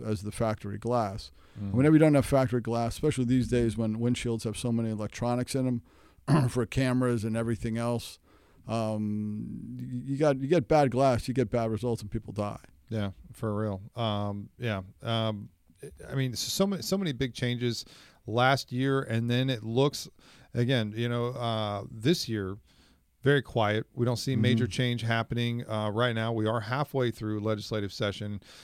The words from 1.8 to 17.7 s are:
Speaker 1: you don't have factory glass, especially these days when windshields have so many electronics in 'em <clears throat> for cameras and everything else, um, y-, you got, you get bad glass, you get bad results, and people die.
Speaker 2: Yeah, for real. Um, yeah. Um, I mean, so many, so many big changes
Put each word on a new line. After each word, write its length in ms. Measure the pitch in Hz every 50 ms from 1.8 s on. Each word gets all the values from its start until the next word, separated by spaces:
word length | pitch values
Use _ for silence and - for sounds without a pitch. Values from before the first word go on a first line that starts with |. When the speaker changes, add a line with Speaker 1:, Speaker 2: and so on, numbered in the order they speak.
| 135 151 160
Speaker 1:
you 40 | 151
don't 120 | 156 151 147
have 120 | 139 123
factory 340 | - 143 135 131 117 123 123
glass, 320 | 107 107 117 117 117 117 -
especially 280 | - - 151 - 131 127
these 240 | 120 127 131 120 113
days 300 | 120 123 120 117 104 110
when 180 | 113 110 107
windshields 480 | 110 117 120 123 - - 123 117 110 -
have 140 | 113 104 -
so 120 | - 123
many 200 | 117 113 117 113
electronics 640 | 110 104 107 104 - - - 120 123 123 127 - -
in 260 | 139 131 127 123 120 - - _ - - - _ _ _ -
'em 200 | 143 165 131 123
<clears throat> 0 |
for 160 | - 127 120
cameras 580 | - - 135 135 131 123 127 127 123 120 117 101
and 100 | 113 110
everything 440 | 113 117 113 117 98 - 117 110 113
else, 400 | 117 120 120 117 - - - - _ _ - _ _ _ _ - -
um, 800 | - 113 113 113 107 110 107 107 104 104 107 107 107 107 107 117 113 110 - - 113 123 123
y-, 240 | 127 131 127 123 123
you 120 | 135 139 135
got, 200 | 156 151 139 131
you 80 | 135 135
get 200 | 165 175 123 -
bad 220 | 156 151 147 135
glass, 380 | 113 123 135 135 123 113 - -
you 60 | 123
get 160 | 127 127 98
bad 200 | - 120 113 113
results, 320 | 113 101 120 123 117 113 -
and 80 | 101
people 220 | - 113 107 - -
die. 260 | 101 104 104 107 - - - - _ _ -
Speaker 2:
Yeah, 200 | - 110 104 98 95 - - - -
for 220 | - - 110 104 101
real. 220 | 110 107 98 92 101 - -
Um, 540 | 120 117 110 104 101 104 101 101 101 101 - - -
yeah. 240 | 120 117 107 95 95 98 - - -
Um, 460 | 117 113 113 113 110 107 101 107 - - _ _ _ _ _ - - - - - -
I 40 | -
mean, 200 | 135 135 127 117
so 320 | 101 - - - - 196
many, 160 | 202 202 165 110
so 160 | - 185 196
many 140 | 196 170 135
big 200 | 117 135 127 117
changes 500 | - - 120 120 120 120 120